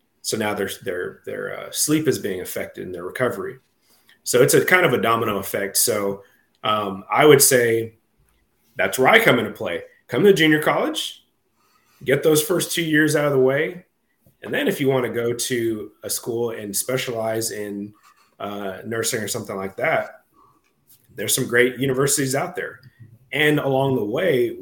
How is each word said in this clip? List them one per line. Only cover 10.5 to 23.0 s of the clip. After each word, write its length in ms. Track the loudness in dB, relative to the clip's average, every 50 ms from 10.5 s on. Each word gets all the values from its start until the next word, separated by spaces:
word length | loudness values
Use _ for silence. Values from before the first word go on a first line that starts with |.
| 4 4
college, 600 | 2 0 0 0 0 -2 -4 -6 -8 -10 -12 -16 _ _ _ _ _ _ _ _ _ _ _ _ _ _ _ -8
get 200 | 0 0 0 2
those 200 | 4 2 2 2
first 300 | 2 0 -2 -2 -2 -2
two 100 | -4 -4
years 320 | -2 0 2 2 2 2 2
out 120 | 2 2
of 60 | 2
the 60 | 2 4
way. 460 | 4 4 2 0 -2 -4 -6 -12 -18 _ _ _ _ _ _ _ _ _ _ _
And 100 | -10 -6
then 160 | -4 -2 -2 -2
if 120 | -2 0
you 80 | 0 0
wanna 200 | 0 0 0 -2
go 240 | -4 -4 -4 -4
to 600 | -4 -4 -4 -4 -4 -2 -2 -4 -4 -6 -10 -14 _ _
a 80 | -10 -8
school 400 | -8 -8 -6 -6 -4 -4 -4 -6
and 260 | -6 -8 -10 -8 -6
specialize 760 | -6 -4 -4 -4 -4 -4 -4 -6 -4 -4 -2 -2 -4 -4 -6
in, 420 | -6 -8 -8 -8 -8 -10 -10 -12 -14 _ _ -20 _ _ _ _ _ -12
uh, 440 | -10 -10 -8 -8 -8 -8 -10 -10 -10
nursing 380 | -8 -6 -4 -4 -2 -4 -4
or 60 | -4 -6
something 280 | -8 -8 -8 -8 -8
like 200 | -8 -8 -8 -8
that, 480 | -4 -4 -2 -2 -2 -4 -6 -12 -20 _ _ _ _ _ _ _ _ _ _ _ _ _ _ -20 _ _ _ -10
there's 200 | -8 -4 -2 -2
some 140 | -2 -2 2
great 300 | 4 4 4 4 2 0
universities 560 | -2 0 0 2 2 2 2 0 0 -2 -2
out 200 | -4 -4 -4 -8
there. 260 | -10 -10 -10 -12 -18 -20 -20 _ -20